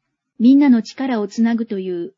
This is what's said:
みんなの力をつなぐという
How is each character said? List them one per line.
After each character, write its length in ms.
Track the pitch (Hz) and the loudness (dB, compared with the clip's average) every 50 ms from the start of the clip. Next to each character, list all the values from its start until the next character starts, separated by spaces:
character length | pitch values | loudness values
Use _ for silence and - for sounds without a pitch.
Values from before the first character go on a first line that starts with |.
| _ _ _ _ _ _ _ | _ _ _ _ _ _ _
み 180 | - 220 247 277 | 0 4 4 6
ん 40 | 277 | 6
な 100 | 294 277 | 6 4
の 120 | 240 226 | 2 2
力 400 | 214 - - - 262 269 247 214 | 0 -4 -10 -8 -6 -6 -4 -4
を 60 | 208 196 | -6 -6
つ 120 | - 226 | -4 -2
な 140 | 226 233 233 | -2 -2 -2
ぐ 100 | 226 233 | -4 -6
と 140 | - 208 190 | -6 -8 -8
い 100 | 185 185 | -8 -8
う 220 | 180 175 175 185 - | -8 -8 -8 -10 -10